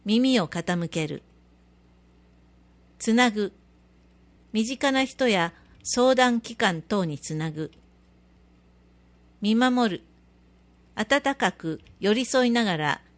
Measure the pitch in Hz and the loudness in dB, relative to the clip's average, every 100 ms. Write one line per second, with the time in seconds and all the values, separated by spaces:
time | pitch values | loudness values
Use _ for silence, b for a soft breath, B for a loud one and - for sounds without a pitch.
0 | 202 226 262 247 160 170 165 175 170 160 | -2 2 4 2 0 -4 -4 -4 -4 -4
1 | 151 143 _ _ _ _ _ _ _ _ | -6 -8 _ _ _ _ _ _ _ _
2 | _ _ _ _ _ _ _ _ _ - | _ _ _ _ _ _ _ _ _ -8
3 | 226 233 247 208 196 - _ _ _ _ | 0 2 2 0 -6 -8 _ _ _ _
4 | _ _ _ _ _ 214 220 269 285 269 | _ _ _ _ _ -4 -2 0 0 0
5 | 262 - 233 196 165 b b b - 247 | -2 0 0 2 0 b b b -4 2
6 | 254 254 247 233 - 226 208 165 - 208 | 4 4 4 2 -4 -2 -2 -2 -4 -4
7 | 170 143 - 156 160 156 156 - _ _ | -2 -6 -8 -6 -6 -6 -10 -12 _ _
8 | _ _ _ _ _ _ _ _ _ _ | _ _ _ _ _ _ _ _ _ _
9 | _ _ _ - 208 226 254 247 226 175 | _ _ _ -6 0 2 2 2 0 -2
10 | - _ _ _ _ _ _ _ _ - | -12 _ _ _ _ _ _ _ _ -6
11 | 220 285 277 277 190 - 165 156 - - | 0 0 0 -2 -2 -4 -8 -10 -12 -4
12 | 190 220 247 262 247 240 214 160 147 - | 0 0 0 2 2 2 0 -2 -2 -4
13 | _ | _